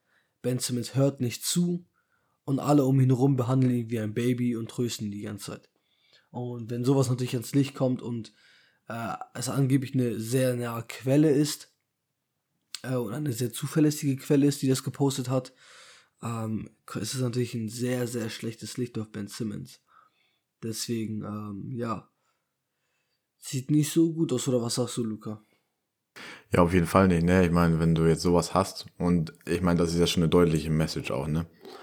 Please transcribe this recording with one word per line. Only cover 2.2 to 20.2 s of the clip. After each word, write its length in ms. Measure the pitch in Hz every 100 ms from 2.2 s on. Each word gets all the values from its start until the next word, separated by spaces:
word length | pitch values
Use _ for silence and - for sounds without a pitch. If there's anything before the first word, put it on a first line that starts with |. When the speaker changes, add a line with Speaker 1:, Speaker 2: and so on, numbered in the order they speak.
| _ _
Speaker 1:
und 140 | - 135
alle 260 | 135 147
um 140 | 131 135
ihn 120 | 131
herum 260 | 123 139 131
behandeln 360 | 117 131 127
ihn 180 | 120 113
wie 100 | 113
ein 140 | 107
Baby 420 | 110 123 123 123 113
und 120 | 113
trösten 380 | - 120 - 107
ihn 60 |
die 100 | 101
ganze 300 | 107 101 -
Zeit." 180 | 104 _ _ _ _ _ _ _
Und 400 | 123 123 120 113
wenn 140 | 120
sowas 240 | 123 135 123
natürlich 260 | 127 123
ans 200 | 127 -
Licht 220 | 139 135 -
kommt 260 | 127 127
und, 300 | 120 117 110 _ _ _ _ _ -
äh, 260 | 113 107 - -
es 140 | - 127
angeblich 460 | 117 131 135 127
eine 240 | 131 120 107
sehr 380 | 110 131 127 120
nahe 280 | 120 117 -
Quelle 420 | - 123 147 156
ist, 420 | 139 151 - - _ _ _ _ _ _ _ _ _ _ -
äh, 140 | 123 127
und 180 | 107
eine 180 | 127 151
sehr 200 | 110 120
zuverlässige 640 | - 143 160 151 151 143 131
Quelle 300 | - 143 143
ist, 140 | 143
die 80 | 135
das 140 | 131
gepostet 460 | 139 - 139 135 123
hat, 260 | 131 127 - - - - - _ _
ähm, 500 | 117 113 110 107 - _ -
ist 200 | - 107
es 60 | 131
natürlich 340 | 127 123 117
ein 140 | 120 107
sehr, 400 | 120 123 127 120
sehr 200 | 120 110
schlechtes 480 | - 113 110 107 -
Licht 220 | 120 113
auf 140 | 107
Ben 160 | 110 98
Simmons. 520 | - 113 104 131 - _ _ _ _